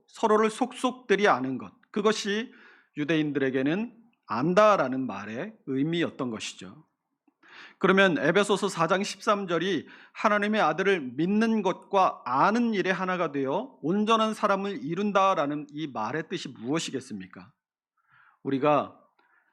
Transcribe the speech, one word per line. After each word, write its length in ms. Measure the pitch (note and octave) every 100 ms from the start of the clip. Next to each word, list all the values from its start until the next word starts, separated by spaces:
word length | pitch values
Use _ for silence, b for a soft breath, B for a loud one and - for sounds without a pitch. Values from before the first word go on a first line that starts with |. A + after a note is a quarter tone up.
| _
서로를 420 | - A3+ G#3+ A3
속속들이 760 | G#3+ B3+ - G3+ - - G3 G3+
아는 300 | B2 C3 B2+
것, 140 | - - _
그것이 640 | G#3+ G#3 G#3+ G#3 G#3 B3+ B B B B -
유대인들에게는 960 | D3 D#3+ D3+ C#3 C3 C3 C3+ F#3 A#3+ - _ _ -
안다라는 760 | A2 D#3+ F3+ G#3+ F#3+ C3 C3 B2+
말의 480 | G2 G#2 A2+ G3+ - -
의미였던 640 | C3+ D3+ E3+ E3 - B2+
것이죠. 540 | G#2+ - - F#2+ C#3+ - _ _ _ _ _ B B B -
그러면 400 | F3+ F#3+ G3 C#3
에베소서 520 | C#3+ F3 G3+ F#3+ G3+
사 180 | - E3
장 160 | F#3+
십삼 440 | G3+ - - G#3 F#3+
절이 380 | E3+ F#3 D#3+ B B B
하나님의 480 | - A3 G#3 G#3 G#3+
아들을 400 | D#3+ D#3+ F#3+ F#3 B2+ B2
믿는 460 | F3 G#3+ A3+ A3
것과 600 | F#3 E3+ - G3 E3+ - -
아는 480 | C3 F3+ A3+ A#3
일에 160 | G#3 F3
하나가 420 | F3+ F#3 F3+ E3
되어 460 | C#3 C3 E3+ C4+ -
온전한 520 | C#3 G3+ G#3+ A3+ A3
사람을 460 | G#3+ G#3 G3 G3 E3+
이룬다라는 840 | C3+ F3 G#3 G3 F#3+ F3 C#3+ D3 D3
이 160 | D3 D#3
말의 420 | A2+ A2 D3+ E3
뜻이 200 | E3 D#3+
무엇이겠습니까? 1000 | A2+ A2+ D#3+ - C3 - G#2 F#2+ F#2+ F#2+ _ _ _ _ _ b b b b
우리가 540 | C3+ C3+ D3+ C#3+ G2 - _ _ _ _ _